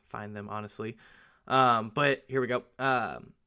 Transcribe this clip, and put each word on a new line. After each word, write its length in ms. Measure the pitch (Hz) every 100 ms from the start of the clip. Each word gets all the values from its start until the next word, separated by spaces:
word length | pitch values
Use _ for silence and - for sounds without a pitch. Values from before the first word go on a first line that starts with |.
| _
find 280 | 113 104 104
them, 120 | 104
honestly. 480 | 104 107 - 110 113 - - - _ -
Um, 420 | 131 131 117 113
but 300 | 113 143 135 -
here 120 | 131
we 60 | 123
go. 120 | 123 - -
Um, 540 | 135 131 104 64 - -